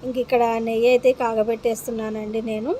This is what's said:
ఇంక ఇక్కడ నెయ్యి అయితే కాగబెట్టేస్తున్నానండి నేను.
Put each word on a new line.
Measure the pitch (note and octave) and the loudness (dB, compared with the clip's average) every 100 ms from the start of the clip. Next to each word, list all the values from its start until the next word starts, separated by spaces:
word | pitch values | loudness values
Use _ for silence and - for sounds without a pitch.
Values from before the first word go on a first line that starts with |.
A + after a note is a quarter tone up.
ఇంక | B3+ B3 | -6 -4
ఇక్కడ | A#3+ B3 A#3 A3+ A3+ | 0 2 2 0 -2
నెయ్యి | A3+ A#3 | 2 4
అయితే | B3 B3 | 6 4
కాగబెట్టేస్తున్నానండి | B3+ A#3+ A3 G#3+ A3+ A#3 A3 - A3+ A3 G#3+ G#3+ A3 | 2 0 0 0 0 -2 -4 -6 -6 -6 -6 -6 -6
నేను. | A3 G#3+ A#3 | -4 -4 -4